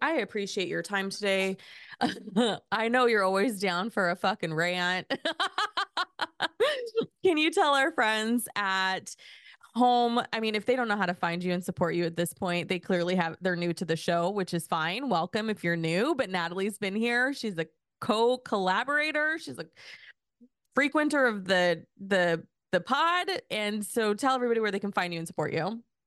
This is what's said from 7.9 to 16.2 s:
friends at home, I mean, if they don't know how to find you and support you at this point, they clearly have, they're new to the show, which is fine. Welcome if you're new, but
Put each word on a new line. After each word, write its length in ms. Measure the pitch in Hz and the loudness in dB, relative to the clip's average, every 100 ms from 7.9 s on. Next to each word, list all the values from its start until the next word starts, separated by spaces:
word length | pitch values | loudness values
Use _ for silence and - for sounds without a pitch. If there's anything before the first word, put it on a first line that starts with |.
friends 560 | 330 220 220 220 240 - - | 2 2 2 0 0 -2 -4
at 600 | 202 190 190 185 - - - - - - - | -2 0 0 -2 -6 -16 -20 -20 -20 -20 -10
home, 480 | 226 247 247 240 240 - | 2 4 4 4 2 0
I 60 | 220 | -2
mean, 160 | 220 214 | -2 -2
if 100 | 202 | 0
they 100 | 254 | 0
don't 120 | 233 | 0
know 100 | 208 | 0
how 80 | 185 | 0
to 80 | |
find 300 | 180 170 170 | 0 -2 -2
you 100 | 180 | -2
and 100 | 180 | -2
support 320 | 180 175 175 165 | -4 -2 0 0
you 100 | 170 | -2
at 120 | 165 | -2
this 160 | 170 | -4
point, 340 | - 190 175 170 | -4 -4 -2 -2
they 120 | 185 | -4
clearly 360 | - 196 175 185 | -2 0 2 0
have, 220 | 165 160 | 0 -2
they're 140 | 185 175 | -2 0
new 180 | 175 | -2
to 120 | 165 170 | -2 -2
the 100 | 165 | -2
show, 340 | - 170 175 | 0 0 0
which 240 | 208 185 | -2 -2
is 140 | 175 - | -4 -2
fine. 420 | 170 160 196 277 | -2 -2 -4 -2
Welcome 400 | 180 175 220 220 | 0 0 -2 -4
if 140 | 208 | -2
you're 140 | 170 170 | -2 0
new, 380 | 165 170 254 | 0 0 0
but 140 | 294 | 0